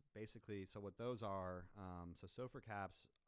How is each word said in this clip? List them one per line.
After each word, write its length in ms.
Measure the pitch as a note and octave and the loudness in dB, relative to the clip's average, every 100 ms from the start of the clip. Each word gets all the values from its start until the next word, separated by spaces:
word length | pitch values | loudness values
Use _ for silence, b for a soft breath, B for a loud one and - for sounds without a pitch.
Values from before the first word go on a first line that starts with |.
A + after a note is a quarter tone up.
| - | -10
basically, 500 | G#2 A2 A2+ - G2+ | -4 -4 -4 0 0
so 160 | F#2 G#2 | 0 -2
what 160 | G2+ F2+ | -2 0
those 260 | A#2+ A#2 | 2 4
are, 440 | G#2 F#2+ F#2 F2+ F2+ G2+ | 4 4 4 2 -2 -4
um, 360 | F#2 F2+ F2 | -4 -2 -4
so 120 | E2 F#2 | -6 -6
sofer 380 | - B2+ C3+ A2 | -2 -2 -2 -2
caps, 400 | G2+ F#2+ - - _ | 0 0 -2 -16 _